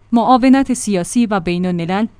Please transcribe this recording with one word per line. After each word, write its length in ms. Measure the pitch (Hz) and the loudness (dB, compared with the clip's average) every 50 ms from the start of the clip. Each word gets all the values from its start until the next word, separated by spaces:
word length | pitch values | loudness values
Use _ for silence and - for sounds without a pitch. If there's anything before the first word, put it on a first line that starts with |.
| _ _ | _ _
معاونت 640 | 233 240 214 233 262 240 254 269 254 277 277 - 240 | -2 0 2 2 2 4 4 4 4 4 2 0 -4
سیاسی 520 | - - 214 196 175 170 - - 240 233 | -4 -4 -2 -2 -2 -4 -2 -2 -2 0
و 140 | 196 214 190 | 0 -2 -4
بین‌الملل، 640 | 160 180 175 175 180 180 175 170 165 170 190 208 226 - - | -2 -4 -4 -2 -2 -4 -4 -4 -4 -4 -2 -2 -4 -4 -6